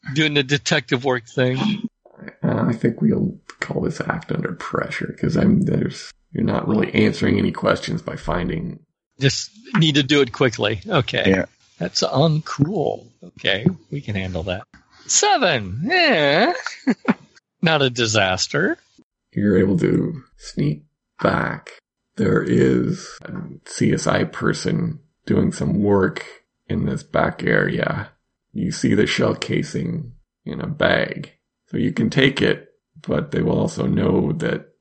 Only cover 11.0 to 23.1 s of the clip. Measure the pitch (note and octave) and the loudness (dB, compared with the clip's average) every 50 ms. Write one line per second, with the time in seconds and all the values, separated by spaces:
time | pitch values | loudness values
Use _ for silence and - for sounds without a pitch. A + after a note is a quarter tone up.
11 | A2+ - - A#2+ - F#2+ F#2+ F#2+ - - _ _ _ _ _ _ E3 F#3 - - | 0 0 -2 0 2 2 2 2 0 -6 _ _ _ _ _ _ -8 -4 -2 -2
12 | F3+ - - C3 D#3 E3 D3+ D#3 D#3 - - - C#3 E3 G#3 E3 C#3 B2 G1+ - | -2 0 2 2 4 4 2 0 -2 -6 0 0 0 0 0 -2 -2 -2 -4 -6
13 | - A#1 _ _ - F3 _ - - F2+ F#2+ G2 A#2+ F3 F#3 - - _ D3 C#3+ | -12 -20 _ _ -20 -20 _ -4 -2 -2 -2 2 2 0 0 0 -12 _ -10 -10
14 | C#3 - G2+ G2 F#2+ F#2 F#2 E2 E2 F#2 F2+ G2+ - _ - - _ _ _ - | -8 -6 -6 -4 -4 -4 -6 -6 -4 -4 -6 -6 -8 _ -20 -20 _ _ _ -20
15 | - - - - - G#4 G4 D#4+ B3 F3+ D3+ A#2+ G2+ F2+ F#2+ A#2 E3 B3 F4+ F4+ | -8 -2 0 2 4 4 4 4 4 2 2 0 -2 -4 -6 -6 -4 0 0 2
16 | E4+ D4+ A#3 D#3+ D3 C#3 C#3+ E3+ A3+ E4 - C5 - - - - - C#4 G#3 _ | 2 4 4 4 4 4 4 4 4 2 0 -4 -8 -12 -14 -4 -2 -2 -2 _
17 | _ - - - - _ _ - _ _ _ _ - E3 D#3+ D3 C#3 B2+ A#2+ A#2+ | _ -4 -4 -4 -6 _ _ -20 _ _ _ _ 2 2 4 4 2 0 2 0
18 | A#2+ A2 G#2+ A2 G2 F#2 F#2 F#2 - - - C#3+ F3 C4+ E4+ _ _ _ _ - | 0 2 2 2 2 2 0 -2 -4 -4 -2 -2 -2 -2 -2 _ _ _ _ -20
19 | _ _ _ _ _ _ _ - G2+ G#2 F#2 - F#2+ F#2+ G2 E3 - F#2 - - | _ _ _ _ _ _ _ 0 2 4 4 4 4 4 2 2 2 2 2 2
20 | - - - C3 - _ _ - - - - - D3 D3 D3+ - - _ _ _ | 0 -2 -4 -8 -14 _ _ -20 -20 -10 -4 -2 -2 -2 -2 -4 -10 _ _ _
21 | _ _ _ - - - - - B1 A#1+ A#1 - - - - - _ _ _ _ | _ _ _ -2 0 0 2 2 -2 -4 -6 -8 -12 -20 -20 -20 _ _ _ _
22 | _ _ _ - - - - - - - A#2+ - - C2 C2 B1 B1 - - - | _ _ _ -2 0 2 2 2 2 2 4 4 4 4 4 2 2 0 -2 -4
23 | - - | -8 -16